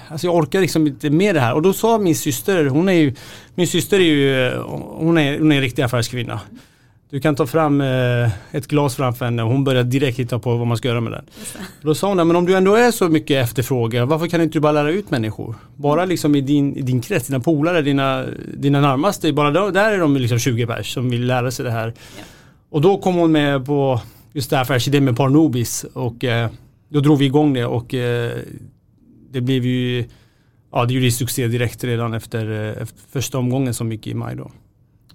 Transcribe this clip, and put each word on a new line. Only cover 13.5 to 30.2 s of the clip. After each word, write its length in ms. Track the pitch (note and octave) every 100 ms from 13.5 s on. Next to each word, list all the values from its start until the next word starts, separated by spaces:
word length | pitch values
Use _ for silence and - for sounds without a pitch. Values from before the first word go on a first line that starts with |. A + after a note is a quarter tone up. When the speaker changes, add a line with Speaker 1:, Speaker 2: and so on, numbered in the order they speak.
| - A#2+ B2+ A2+ A#2+ B2
Speaker 1:
varför 200 | D#3 E3+
kan 140 | E3+
inte 120 | D#3+
du 60 | D#3+
bara 120 | D3
lära 200 | D3+ D3
ut 200 | F#3 G3+
människor? 440 | C3+ A2 - - A2+ - -
Bara 300 | C#3+ D#3 F#3
liksom 300 | E3 D3+ C#3+
i 60 |
din, 340 | C3 D3 C#3 -
i 40 |
din 200 | B2+ B2+
krets, 260 | - F#3 B2
dina 120 | C3
polare, 420 | C#3+ D3+ D#3+ F3+
dina, 440 | C#3+ C#3 C3+ C3 B2 - - -
dina 240 | C#3 C#3+
närmaste, 520 | C#3+ C3 F#3+ G3 E3
bara 180 | C#3+ D3
där, 200 | D3+ G#3
där 200 | F3+ A3
är 60 | G3+
de 180 | D#3 C#3
liksom 220 | A#2+ A#2
tjugo 260 | C3+ A#2 A2+
pers 260 | - -
som 160 | - B2
vill 160 | A#2+ B2
lära 240 | B2+ B2
sig 140 | B2 B2+
det 60 |
här." 160 | A2+ A2+ A#2 - -
Speaker 2:
Ja. 60 | - - - _ _
Speaker 1:
Och 120 | D3
då 160 | E3+ G3
kom 180 | G3 F3
hon 160 | E3
med 340 | D#3 C#3+ C#3 C3
på 360 | C#3+ C#3 B2 - - -
just 160 | D3+ B2
det 60 | C#3
här 80 |
affärsidén 420 | B2+ C3 B2+ C#3+ C3+
med 120 | A#2+
Par 120 | C3+
Nobis 560 | C#3+ D#3 B2 A2+ - -
och, 300 | B2+ B2 A#2
eh, 260 | B2+ A#2 A#2 - - _ _
då 100 | D3
drog 180 | C#3+ D3
vi 60 | C#3
igång 280 | C#3+ D3+
det 120 | C3 A#2+
och, 280 | B2 B2
eh, 380 | C3 A#2+ A#2+ A#2 A#2+ - - G2+ - _ _ _ - -
det 100 | C3
blev 240 | B2 C3 B2
ju, 400 | B2+ B2 B2 A#2 -